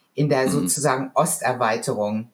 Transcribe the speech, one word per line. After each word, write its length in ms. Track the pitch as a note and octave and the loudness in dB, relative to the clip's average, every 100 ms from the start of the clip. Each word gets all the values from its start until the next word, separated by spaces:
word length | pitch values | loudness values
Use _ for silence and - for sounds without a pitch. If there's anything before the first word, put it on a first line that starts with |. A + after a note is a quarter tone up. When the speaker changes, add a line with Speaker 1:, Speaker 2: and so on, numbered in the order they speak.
| _ - | _ -2
Speaker 1:
in 120 | D3 | 2
der 200 | C3+ C3 | 2 2
Speaker 2:
Mhm. 40 | |
Speaker 1:
sozusagen 600 | C#3+ - - C#3 C3 C3+ | 0 0 0 0 0 -2
Osterweiterung, 1120 | C3 D#3 - B2 B2 A2+ A#2 C3+ G#2+ G#2 A2 A#2+ | 0 0 0 -2 0 0 0 -2 -2 -2 -2 -6